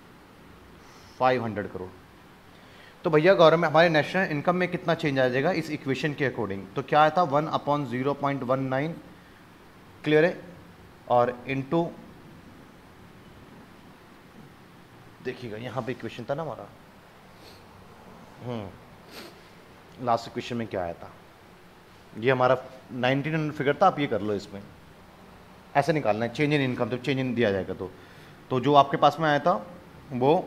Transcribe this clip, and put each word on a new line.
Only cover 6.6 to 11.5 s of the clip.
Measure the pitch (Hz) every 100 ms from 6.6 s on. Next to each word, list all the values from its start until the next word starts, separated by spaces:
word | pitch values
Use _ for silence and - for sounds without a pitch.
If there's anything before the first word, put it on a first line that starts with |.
| 98 -
तो |
क्या | 131 151
आया | 156
था, | 170
One | 175 139 156
upon | - - 147 135
zero | 123 131 139
point | 139 139 123
one | 135 135
nine, | 127 156 170 - - - - - - - - - -
Clear | 151 151
है, | 170 - - - - - - - -
और | 123 120 123
into, | -